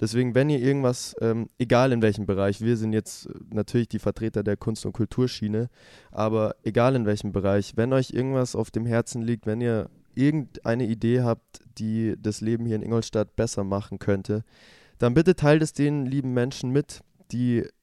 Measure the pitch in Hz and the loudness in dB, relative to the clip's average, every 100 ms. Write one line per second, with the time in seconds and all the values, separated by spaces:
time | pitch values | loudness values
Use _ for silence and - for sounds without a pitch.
0 | 107 117 123 120 147 143 127 139 127 123 | -2 0 2 2 2 2 2 2 0 -2
1 | - - 113 113 110 - 120 123 131 117 | -8 -4 -2 -2 -4 -6 2 4 4 4
2 | 110 101 98 95 98 101 113 117 110 110 | 2 2 -2 0 0 0 0 0 0 -2
3 | - - - - - 107 104 120 113 104 | -4 -10 -16 -16 -6 -6 -2 -2 -2 -2
4 | 104 - 113 110 104 101 117 110 107 104 | -4 -2 -4 -2 -2 -2 -4 -6 -6 -4
5 | 104 - 127 - 107 107 120 - - - | -2 0 -2 -2 -4 -2 -4 -10 -20 -20
6 | - - 107 110 107 - 113 110 123 131 | -12 -4 0 0 0 -4 -2 2 4 4
7 | 104 104 104 95 95 101 - - 123 131 | 2 0 -2 0 2 2 0 -2 2 2
8 | 127 - 131 131 127 - 113 110 117 117 | 0 -2 0 0 -2 -2 -4 -4 0 0
9 | - 120 113 113 107 110 120 110 - - | -2 -4 -2 -2 -4 -2 0 -2 -4 -12
10 | _ - 143 151 123 - 117 117 113 113 | _ 0 2 2 -4 -6 -2 0 0 0
11 | 117 123 120 113 _ - - - 110 110 | 2 2 2 -2 _ -20 -20 -8 -4 -2
12 | 110 - 107 - 110 117 117 107 - 117 | -2 -2 -4 -4 -2 -2 -2 -4 -2 -2
13 | - 107 107 - 113 - 98 98 - 98 | 0 -2 -2 -2 -2 -2 -2 -4 -4 -6
14 | - 98 95 107 - _ - - _ - | -2 -2 -2 -4 -6 _ -20 -20 _ -2
15 | 120 131 170 180 147 156 156 - 147 147 | 2 4 4 4 4 4 2 0 0 0
16 | 127 139 131 123 120 - 127 139 - - | -2 -2 0 0 -2 -2 -2 0 -2 -10
17 | - _ - 117 123 117 - - | -20 _ -8 -2 0 0 -2 -10